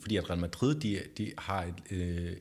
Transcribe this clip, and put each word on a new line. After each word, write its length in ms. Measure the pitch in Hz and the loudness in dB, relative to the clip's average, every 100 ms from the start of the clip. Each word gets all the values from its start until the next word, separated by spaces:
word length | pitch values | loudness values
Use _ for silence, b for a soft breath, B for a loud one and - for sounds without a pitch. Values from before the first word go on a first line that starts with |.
fordi 160 | - 101 | 0 2
at 120 | - | 2
Real 100 | 87 | 0
Madrid, 360 | 85 - 127 151 | 0 4 4 4
de, 240 | 117 98 - - | 2 0 -2 -6
de 140 | 107 - | -6 -4
har 260 | - 98 | -2 0
et, 340 | 87 87 - 92 | -2 -6 -4 -2
øh, 340 | 90 85 87 90 | 0 0 -2 -6